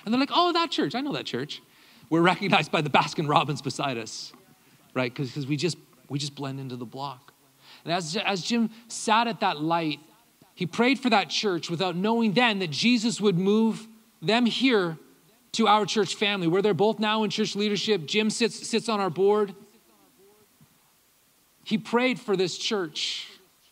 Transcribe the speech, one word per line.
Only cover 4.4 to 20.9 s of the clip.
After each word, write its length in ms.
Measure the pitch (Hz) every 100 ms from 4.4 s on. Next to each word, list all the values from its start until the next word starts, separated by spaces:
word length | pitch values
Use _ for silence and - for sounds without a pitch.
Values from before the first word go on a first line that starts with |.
| _ _ _ _ _
right? 200 | 127 123
'Cause, 200 | 127 127
'cause 140 | 147 135
we 100 | 147
just, 220 | 165 - - _ -
we 80 | 139
just 160 | 147
blend 260 | 139 139 135
into 160 | 135 123
the 80 |
block. 480 | 113 135 139 127 - _ _ _ - -
And 100 | 147
as, 240 | 175 156 202
as 260 | 180 196
Jim 280 | - 233 214 - -
sat 380 | - - 220 233
at 140 | 180
that 200 | 196 147
light, 400 | 156 170 160 143 - _ _ _ _
he 120 | - 180
prayed 320 | - 247 247
for 120 | 247
that 180 | 208 160
church 400 | - 208 175 -
without 280 | 165 185 170
knowing 360 | 214 233 226
then 260 | 185 240 196
that 100 | 175
Jesus 500 | 131 226 247 226 -
would 180 | 202 175
move 480 | 190 214 226 185 - - _ _
them 240 | 160 233 233
here 520 | - 262 220 170 156 - _ _ _ _
to 140 | - 208
our 180 | 208 202
church 280 | 220 185
family, 320 | - 202 202 165
where 160 | 190
they're 120 | 208
both 240 | 170 208 220
now 240 | 214 220
in 60 | 208
church 240 | 214 208
leadership. 520 | 196 208 196 220 202 143
Jim 220 | 208 214
sits, 360 | - 226 - -
sits 200 | 226 -
on 120 | 208
our 100 | 190
board. 440 | 160 196 208 202 175 - _ _ _ _ _ 392 415 415 _ - _ _